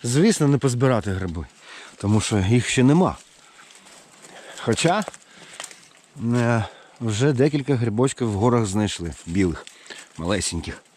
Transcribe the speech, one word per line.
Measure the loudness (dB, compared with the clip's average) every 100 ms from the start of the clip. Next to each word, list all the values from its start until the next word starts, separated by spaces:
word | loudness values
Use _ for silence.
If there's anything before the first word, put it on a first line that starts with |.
звісно, | 0 2 2 4 2
не | 2
позбирати | 0 0 2 2 -2
гриби, | -4 -6 -8 -10 -16 -20 -20 -20 -6
тому | 0 0
що | 2 0
їх | 2 2 2
ще | 2
нема. | 4 4 2 -2 -16 _ _ -20 -20 -20 -20 -20 -20 -20 -20 -20 -20 -8
Хоча, | -2 0 2 0 -2 -10 _ -20 -20 -18 -18 -18 -20 _ _ -8 -2
е, | 0 2 0 -2 -10 -20 -8
вже | -6 0 0
декілька | 2 2 0 -2 0
грибочків | 0 0 -2 0 -4
в |
горах | 2 2 2 0
знайшли, | 0 -2 -4 -10 -10 -6
білих, | 0 0 -2 -12 -20 -20 -20 -18 -10
малесеньких. | -4 -4 -4 -6 -10 -14 _